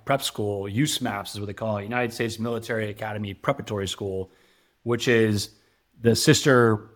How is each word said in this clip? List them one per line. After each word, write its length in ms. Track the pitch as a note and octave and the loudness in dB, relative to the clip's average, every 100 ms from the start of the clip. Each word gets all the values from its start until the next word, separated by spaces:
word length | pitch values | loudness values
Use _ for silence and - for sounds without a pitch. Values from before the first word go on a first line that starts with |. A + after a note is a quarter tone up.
prep 180 | - C#3 | -2 -2
school, 460 | - - G#2 G2+ G2+ | -2 -4 -4 -4 -2
usmaps 640 | G#2+ D3+ - A#2+ G2+ G2 | 0 0 -2 -4 -6 -8
is 80 | G#2 | -10
what 60 | G#2 | -10
they 80 | |
call 240 | G2 A2 G#2 | -6 -4 -4
it, 40 | |
United 300 | G2+ B2 A#2+ | -4 -2 -2
States 260 | A#2 A#2 A2 | -2 -4 -4
Military 500 | A#2 A#2 A2+ A2+ G#2+ | -4 -6 -4 -4 -4
Academy 460 | G2+ G#2+ G#2 G#2 | -6 -8 -6 -8
Preparatory 540 | F#2+ - C#3 - G#2 F#2+ | -4 -4 -4 -6 -6 -6
School, 420 | - G2+ F#2+ F#2 _ _ _ _ _ | -6 -6 -6 -10 _ _ _ _ _
which 240 | A#2 A#2 C3+ | -4 0 4
is 480 | A2+ A2 G#2 - _ _ _ _ _ | 4 4 2 -4 _ _ _ _ _
the 140 | A2+ | 2
sister 640 | A2+ E3 C#3+ D3+ B2+ A#2 G#2+ - | 4 6 6 6 6 6 4 -2